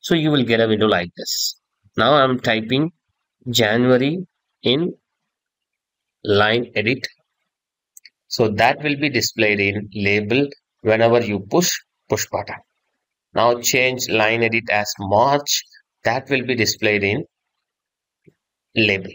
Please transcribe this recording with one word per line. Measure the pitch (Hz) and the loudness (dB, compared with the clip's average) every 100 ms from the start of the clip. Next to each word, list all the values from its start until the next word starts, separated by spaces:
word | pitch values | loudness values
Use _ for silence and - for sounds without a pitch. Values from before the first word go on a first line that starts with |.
So | - 175 | 0 0
you | 156 | 2
will | 147 | 0
get | 117 117 | 2 2
a | 113 | 2
window | 107 107 | 2 2
like | 95 87 - | 2 -2 -10
this. | - - - - _ _ _ - | -10 -8 -8 -10 _ _ _ -2
Now | 113 147 | 2 4
I'm | 135 127 | 2 0
typing | 123 110 110 131 156 _ _ _ _ _ 127 | 0 -2 0 -2 -2 _ _ _ _ _ -6
January | 120 110 113 123 127 135 175 185 _ _ _ | 0 2 2 4 4 2 -4 -8 _ _ _
in | 120 131 175 - _ _ _ _ _ _ _ _ _ _ _ _ 104 | -2 0 -2 -6 _ _ _ _ _ _ _ _ _ _ _ _ -2
line | 101 107 117 123 - | 2 2 0 -2 -4
edit. | 104 135 - _ _ _ _ _ _ _ _ - - _ _ | -2 -2 -6 _ _ _ _ _ _ _ _ -20 -20 _ _
So | - 110 | -2 -2
that | 101 117 143 | 2 2 2
will | 147 143 | -4 -2
be | 147 | -2
displayed | 120 - - 107 101 | -2 -4 0 0 2
in | 101 101 101 | 0 -2 -8
label | 104 101 104 104 120 143 - _ _ | -4 0 0 0 -2 -2 -6 _ _
whenever | 107 110 117 120 | 0 2 4 4
you | 104 101 | 0 -4
push | 95 165 175 - _ _ _ | -2 0 0 -4 _ _ _
push | 107 - | -6 -4
button. | 95 - - _ _ _ _ _ _ _ | -8 -8 -12 _ _ _ _ _ _ _
Now | - 117 120 | 0 2 2
change | 120 135 127 123 - | 0 0 0 -2 -4
line | 110 107 113 | 0 0 2
edit | 113 113 113 | 0 0 -2
as | 104 104 - | -2 -2 -6
March. | 101 104 127 143 143 - - - _ _ | 0 2 2 0 -2 -6 -6 -20 _ _
That | - 123 - | -4 -4 -2
will | 139 123 | -4 -2
be | 123 | -2
displayed | 104 - 107 104 | -2 0 0 0
in | 98 107 - _ _ _ _ _ _ _ _ _ _ _ _ _ _ - | 0 -2 -6 _ _ _ _ _ _ _ _ _ _ _ _ _ _ -2
label. | 107 98 95 | 0 0 -4